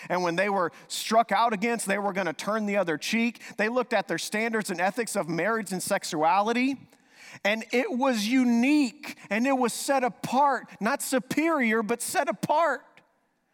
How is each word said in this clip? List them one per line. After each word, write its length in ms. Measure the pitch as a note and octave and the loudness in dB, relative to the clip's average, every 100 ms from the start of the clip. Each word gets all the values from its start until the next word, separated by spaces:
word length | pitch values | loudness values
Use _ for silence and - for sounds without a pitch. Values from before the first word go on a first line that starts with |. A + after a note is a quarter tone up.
| - | -4
And 140 | F3 | 0
when 140 | F3 E3+ | 0 0
they 120 | G3+ | 0
were 240 | G3 E3 - - | 0 -2 -4 -12
struck 420 | - - A3+ A3+ | -8 0 2 4
out 220 | G3 A#3 | 2 2
against, 340 | G#3+ A#3 A#3 G3 | 0 -2 -2 -2
they 120 | G3 | -2
were 140 | G3+ | -2
gonna 200 | F#3+ F3+ | -2 -4
turn 340 | D3 - A3 G#3 | -4 -4 -2 0
the 100 | G3+ | 0
other 200 | F3 D3+ | 0 -2
cheek. 460 | - A3+ A#3 - - - | -2 0 0 -4 -10 -4
They 120 | G#3 | -2
looked 240 | B3+ A#3+ | 0 0
at 160 | G#3+ - | -2 -2
their 100 | E3 | -4
standards 520 | - G#3+ A#3 A3 G3+ | -4 -4 -2 -2 -4
and 100 | E3+ | -2
ethics 340 | F#3 A#3+ A3 | -2 -2 -4
of 140 | G3+ D#3+ | -4 -2
marriage 420 | E3+ F#3+ A3+ G#3 | -2 0 -2 -4
and 120 | F#3 | -6
sexuality. 420 | - G3 - D#3 D#3+ F#3 G#3+ A#3+ C4 C4+ - _ _ - - - | -2 -2 -2 0 2 2 2 0 0 -4 -12 _ _ -20 -20 -4
And 200 | G3+ A3 G#3+ | -2 -2 0
it 200 | A#3+ G#4 | -2 0
was 360 | B3+ C4+ A3+ G#3 | 0 0 0 2
unique, 920 | C4 B3 A#3 B3+ D4+ B3+ - - - - | 2 4 4 4 4 2 -2 -16 -14 -4
and 180 | G#3 B3+ | -2 2
it 120 | C4+ | 2
was 140 | A#3+ | 0
set 320 | - - C4+ | -2 0 2
apart, 640 | B3 - - B3+ C#4+ A#3+ E3+ - | 0 -2 -2 2 2 2 -4 -6
not 220 | G#3+ C#4 | -2 -2
superior, 800 | - C4 - - D#4+ D#4 A#3 A3 | -2 -2 0 0 2 2 2 2
but 180 | G#3+ A#3 | 0 -4
set 280 | - F4+ E4+ | -2 0 0
apart. 540 | A3+ - D4+ E4 C4+ - _ _ _ _ _ _ | -2 0 2 2 0 -8 _ _ _ _ _ _